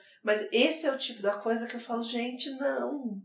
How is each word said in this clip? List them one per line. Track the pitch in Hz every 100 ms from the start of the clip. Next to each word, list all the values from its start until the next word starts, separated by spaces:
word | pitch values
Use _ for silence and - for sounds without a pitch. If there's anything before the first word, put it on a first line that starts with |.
| - -
Mas | - 214 -
esse | 226 294 - 311
é |
o | 262
tipo | - 226
da | 202
coisa | 202 226 226 233
que |
eu | 240
falo, | - 233
gente, | 233 240 240 247 294
não. | 262 277 262 240 285 240 196